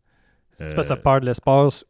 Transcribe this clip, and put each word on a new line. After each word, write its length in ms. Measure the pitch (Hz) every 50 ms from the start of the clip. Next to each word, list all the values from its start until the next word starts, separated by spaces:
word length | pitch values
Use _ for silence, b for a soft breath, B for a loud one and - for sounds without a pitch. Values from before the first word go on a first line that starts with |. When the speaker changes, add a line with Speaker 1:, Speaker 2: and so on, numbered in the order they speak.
| _ _ _ _ _ _ _ _ _ _ _ -
Speaker 1:
C'est 160 | 80 78 78
parce 140 | 156 147 143
que 60 | 135
t'as 40 | -
Speaker 2:
euh, 40 |
Speaker 1:
peur 180 | - 139 135 135
de 60 | 127
l'espace 580 | 123 120 - - 139 135 139 143 139 - - -